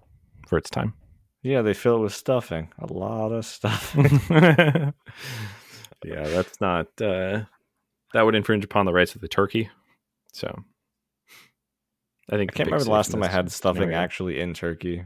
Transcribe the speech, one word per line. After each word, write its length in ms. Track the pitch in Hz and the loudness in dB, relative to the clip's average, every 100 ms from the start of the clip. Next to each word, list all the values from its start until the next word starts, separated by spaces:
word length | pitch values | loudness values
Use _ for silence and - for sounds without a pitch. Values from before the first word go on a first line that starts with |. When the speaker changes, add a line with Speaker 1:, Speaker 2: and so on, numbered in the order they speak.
| _ _ _ - - | _ _ _ -20 -4
Speaker 1:
for 100 | 82 | -2
its 120 | - | -2
time. 240 | - 113 - _ _ _ _ | -6 -6 -8 _ _ _ _
Speaker 2:
Yeah, 180 | 127 135 | -4 0
they 120 | 107 95 | 0 0
fill 220 | 123 117 | 2 2
it 20 | |
with 140 | 107 - | 0 -4
stuffing. 540 | - 127 - 82 80 - | -2 -2 -2 -8 -8 -12
A 80 | - | -10
lot 400 | 90 98 113 110 | -8 -6 -4 -4
of 140 | 113 113 | -4 -8
stuffing. 600 | - 104 107 - 143 139 139 - | -6 -4 -4 -2 2 4 4 4
Speaker 1:
<laughs> 640 | 160 175 147 156 160 143 - - - 135 120 107 104 - - - - | 6 8 8 6 4 0 -6 -14 -16 -14 -12 -12 -16 -20 -20 -20 -16
Yeah, 200 | - - | -12 -8
that's 360 | 76 85 92 - | -2 -2 -2 -2
not, 260 | 98 87 80 - | 0 0 -2 -4
uh, 400 | 110 92 92 104 104 _ _ _ _ _ _ | -2 -2 -2 -4 -6 _ _ _ _ _ _
that 80 | 117 113 | 2 4
would 80 | 110 | 4
infringe 280 | 101 107 | 2 0
upon 220 | 101 104 95 | 0 0 2
the 80 | |
rights 220 | 90 87 - | 4 2 0
of 60 | |
the 60 | - | -6
turkey. 420 | - 98 113 110 _ _ _ _ _ _ | -2 0 0 -4 _ _ _ _ _ _
So 140 | - - - - _ _ _ _ _ _ - _ _ _ _ _ _ _ _ - | -12 -12 -12 -18 _ _ _ _ _ _ -20 _ _ _ _ _ _ _ _ -6
I 60 | 104 | -4
think 140 | 95 | -2
Speaker 2:
I 40 | - | -2
can't 20 | |
Speaker 1:
the 60 | |
big 20 | 147 | -2
Speaker 2:
remember 160 | 156 120 | 0 2
the 60 | |
last 200 | 107 101 | 2 2
time 100 | 110 | 0
I 60 | 92 | 0
Speaker 1:
safeness 80 | 92 | 0
Speaker 2:
had 160 | 90 | -2
stuffing 300 | - 98 90 | -2 -2 0
Speaker 1:
scenario. 140 | 90 82 | 0 -2
Speaker 2:
actually 400 | 90 - 92 71 | -4 -4 -6 -4
in 140 | 87 | -6
turkey 500 | 82 85 82 92 87 | -6 -6 -6 -6 -8